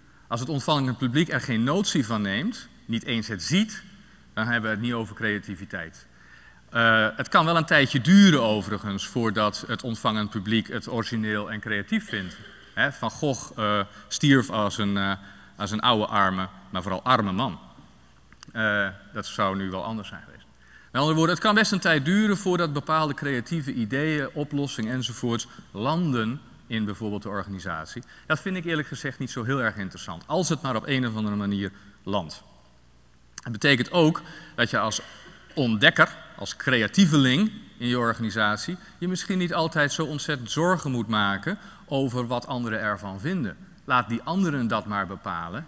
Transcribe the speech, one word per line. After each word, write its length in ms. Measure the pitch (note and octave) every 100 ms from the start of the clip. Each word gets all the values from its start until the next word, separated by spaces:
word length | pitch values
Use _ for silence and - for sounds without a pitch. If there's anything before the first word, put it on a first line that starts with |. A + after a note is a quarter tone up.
| - - -
Als 120 | A#2
het 100 | C3
ontvangend 480 | C#3+ - D3+ C3 A#2+
publiek 320 | B2+ C3+ D3
er 120 | C3
geen 220 | - A2
notie 420 | B2 F3 G3+ D3+ G#2+
van 160 | A2
neemt, 460 | G2+ G2+ G3 - - - -
niet 200 | A2+ -
eens 220 | A#2 G#2+
het 160 | G2
ziet, 400 | - F3+ A3 - - - - - -
dan 120 | - A#2
hebben 240 | A#2+ A2
we 60 | G#2
het 100 | A#2+
niet 80 |
over 220 | A#2+ G#2 G2+
creativiteit. 920 | A2 G#2 - F#2 G2 F#2+ E2 - - - - - - - -
Eh, 380 | A#2 A#2 A2+ G#2+ -
het 120 | -
kan 180 | F#3 D#3+
wel 120 | E3+
een 80 | D#3
tijdje 360 | D#3 C3+ C3+
duren 400 | A#2+ G3 G3 C#3+
overigens 680 | A2+ G#2+ G2 G2+ G#2 G2 -
voordat 560 | B2 A2+ G#2+ G#2+ - -
het 160 | A2+
ontvangend 460 | B2 A2+ A#2+ G#2+ G2+
publiek 380 | A2 F#2+ A2+ -
het 220 | A#2+ -
origineel 640 | A#2 A2 A2+ G#2+ G#2+ G#2
en 80 | G#2+
creatief 500 | A2+ G#2 G2 A3 -
vindt. 280 | G#2+ F#2 - - - -
Hè, 180 | - C3+
Van 200 | C3+ A2+
Gogh, 400 | - D3+ B2 - -
eh, 240 | G#2+ G#2 G2 - -
stierf 420 | - D3 C3+ A2
als 280 | A2 G2+ -
een, 200 | G2+ G2+
eh, 140 | G2 F#2+ - - - -
als 160 | G2+
een 80 | G#2+
oude 260 | B2+ A2+ G#2+
arme, 420 | G#2 F#2+ F#2 F#2 - -
maar 120 | F#2+
vooral 220 | F#2 F#2+
arme 280 | B2+ B2+ G2+
man. 280 | F#2 C3 D#2+ - - - - - - - - -
Eh, 360 | A2+ A2 G#2 G2 F#2+ -
dat 120 | G#2+ -
zou 300 | - G2 G2
nu 140 | F#2+
wel 140 | F#2
anders 240 | - A2+ G2
zijn 140 | F2+
geweest. 220 | - - - - - - -
Met 100 | B2+
andere 160 | D3+ D#3+
woorden, 180 | E3 F3+
het 80 |
kan 120 | A3 G#3
best 160 | G#3+
een 80 | F#3+
tijd 260 | F3+ D#3 C3+
duren 320 | G3 G#3+ G3
voordat 360 | F#3 F3+ E3
bepaalde 400 | C#3+ - D#3+ D#3
creatieve 600 | C#3 C#3+ B2+ - E3 C3+
ideeën, 560 | A#2+ G#2+ C3 D#3 D3+ C3+
oplossingen 600 | D#3 D3 C#3+ C#3+ - A2
enzovoorts 540 | B2+ B2 A2+ A#2+ A#2 - - -
landen 720 | G2 B2 E3 E3+ A#2+ A2 C#3 - - -
in 180 | A2+ G#2
bijvoorbeeld 380 | G2 G#2+ G2+
de 60 | G#2
organisatie. 720 | G2+ F#2+ F#2+ F2+ D#2+ D#2+ A#2+ - - -
Dat 140 | D#3
vind 180 | G3 F#3
ik 80 | E3+
eerlijk 220 | D#3+ D3
gezegd 320 | C3+ C#3 -
niet 120 | B2+
zo 120 | -
heel 180 | A2+ C#3
erg 140 | A2+ G#2
interessant, 480 | F#2+ F2+ - E2 -
als 220 | D#3+ F3
het 120 | C#3
maar 140 | C3+ A2+
op 120 | B2
een 200 | C3+ B2
of 80 | A2
andere 200 | G#2+ G#2
manier 360 | G2+ G2 G2 - - -
landt. 400 | - G2+ D#2+ - - - - - - - - - - -
Het 80 | -
betekent 400 | A2 D3 C#3 A#2+
ook 300 | F3+ D#3 E3 - - - -
dat 140 | A#2+
je 100 | A#2
als 220 | A2 - - - - - -
ontdekker, 640 | - B2 G#2+ C#3+ - E3 - - -
als 180 | G2 -
creatieveling 960 | - B2+ G#2+ - F#3 D3+ C3 C3+ G#3+ - - -
in 100 | A#2+
je 120 | B2
organisatie, 800 | A#2 A2 A2+ G#2+ G#2+ G#2+ - F3+ - -
je 100 | F3
misschien 300 | F3+ - F#3
niet 160 | F3
altijd 380 | E3+ D#3+ D#3+ C#3+
zo 140 | - D3+
ontzettend 460 | D3 - C#3+ A2+
zorgen 400 | D3 F3 F#3 C#3+
moet 160 | B2 A2
maken 500 | A2 G2+ G2 D3+ G#3 - - -
over 420 | C#3 C3+ B2 A#2+
wat 200 | A#2+ -
anderen 320 | B2+ A#2+ A2
ervan 400 | G#2+ G2 G2+ G2
vinden. 380 | B2 F#3 A2 C#2+ - - -
Laat 240 | B2+ G#2
die 120 | A#2
anderen 440 | - F3+ F3+ C#3+ A#2
dat 180 | A2 G2+
maar 220 | G2+ F2+
bepalen. 580 | F#2+ G2+ E2+ E2+ G#2